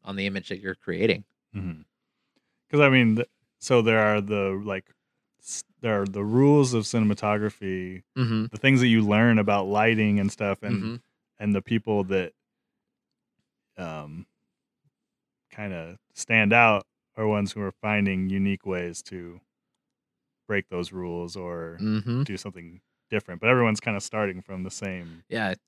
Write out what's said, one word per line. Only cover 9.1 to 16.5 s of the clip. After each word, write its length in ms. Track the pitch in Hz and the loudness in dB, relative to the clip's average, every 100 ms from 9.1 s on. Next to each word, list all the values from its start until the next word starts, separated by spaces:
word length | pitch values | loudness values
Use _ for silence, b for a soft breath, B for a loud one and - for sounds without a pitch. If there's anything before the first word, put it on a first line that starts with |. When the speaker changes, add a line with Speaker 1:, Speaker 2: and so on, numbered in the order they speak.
| 104 117 110 | 4 6 4
Speaker 2:
about 280 | 104 101 95 | 4 0 0
lighting 540 | 104 113 110 107 101 | 2 2 4 2 2
and 100 | 98 | 0
stuff, 320 | - 101 98 | -4 -4 -4
and, 140 | 120 110 | -4 -4
Speaker 1:
Mm-hmm. 200 | 110 120 _ _ _ _ | -6 -10 _ _ _ _
Speaker 2:
and 140 | 104 | -2
the 80 | 101 | -2
people 420 | - 113 113 104 | -2 -4 -2 -4
that, 280 | 95 95 85 - _ _ _ _ _ _ _ _ _ _ _ _ _ - | -2 -2 -4 -12 _ _ _ _ _ _ _ _ _ _ _ _ _ -14
um, 480 | 87 78 76 80 - _ _ _ _ _ _ _ _ _ _ _ _ | -12 -12 -14 -16 -18 _ _ _ _ _ _ _ _ _ _ _ _
kinda 480 | - 104 87 82 95 _ | -14 -12 -10 -14 -18 _
stand 380 | - - 113 104 | -16 2 4 6